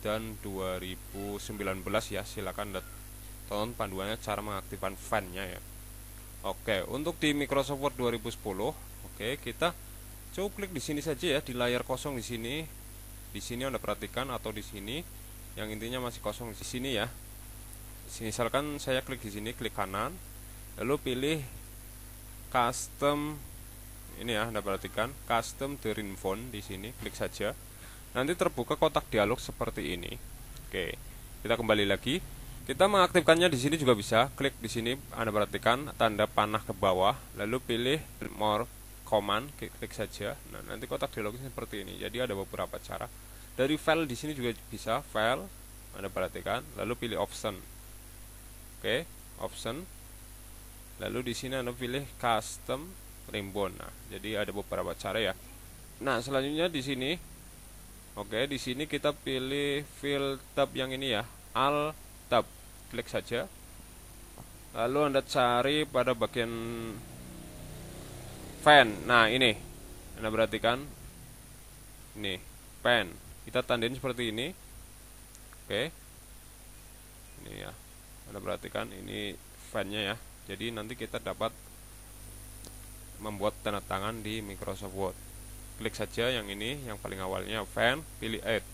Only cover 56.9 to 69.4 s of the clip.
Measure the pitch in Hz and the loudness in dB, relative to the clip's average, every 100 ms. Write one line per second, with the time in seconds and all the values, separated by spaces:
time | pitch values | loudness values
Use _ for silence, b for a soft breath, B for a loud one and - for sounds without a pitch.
56.9 | 131 131 175 - - - - - - - | 0 0 -2 -4 -14 -16 -16 -16 -16 -16
57.9 | - - - 101 104 139 135 - 127 151 | -16 -12 -8 -2 0 2 0 -2 -2 0
58.9 | 147 151 143 - 131 131 143 143 143 143 | 2 2 2 0 0 0 0 2 0 -2
59.9 | - 143 139 139 135 - - 135 127 131 | -6 0 2 2 -2 -4 2 2 2 0
60.9 | 131 135 107 117 - - 113 135 147 151 | 0 2 2 0 -8 -2 4 6 6 2
61.9 | 156 - - - 120 104 - - - - | -2 -12 -16 4 4 4 -4 -16 -16 -6
62.9 | 117 - 117 - 117 175 - - - - | -6 -2 -2 0 -2 -2 -8 -16 -16 -16
63.9 | - - - - - - - - 117 117 | -16 -16 -16 -16 -14 -14 -14 -10 0 4
64.9 | 139 147 135 131 143 123 120 127 151 151 | 6 6 4 4 6 6 6 6 4 4
65.9 | 127 123 120 110 123 117 117 117 117 113 | 4 4 4 2 2 0 0 -4 -4 -4
66.9 | 104 - - - - - - - - - | -6 -10 -12 -12 -12 -12 -10 -10 -10 -10
67.9 | - - - - - - - - 147 117 | -10 -10 -10 -10 -10 -10 4 12 12 12
68.9 | 101 82 120 110 127 | 6 8 10 10 10